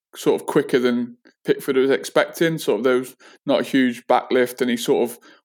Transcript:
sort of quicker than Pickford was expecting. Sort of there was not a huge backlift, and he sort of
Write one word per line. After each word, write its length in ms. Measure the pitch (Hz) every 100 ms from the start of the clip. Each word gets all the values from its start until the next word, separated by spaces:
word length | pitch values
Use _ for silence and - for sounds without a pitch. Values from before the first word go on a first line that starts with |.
| _
sort 260 | - 151 107
of 60 | -
quicker 320 | 156 139 135
than 380 | 123 120 120 - _ _
Pickford 320 | - 147 - 131
was 140 | 135
expecting. 680 | 131 - 151 - - 165 160
Sort 200 | 147 107
of 60 |
there 140 | 127 123
was 180 | 131 - - -
not 160 | - 123
a 40 |
huge 420 | 120 135 127 120 -
backlift, 540 | 123 - 127 123 -
and 100 | 123
he 60 | 120
sort 340 | - 107 -
of 80 | - - _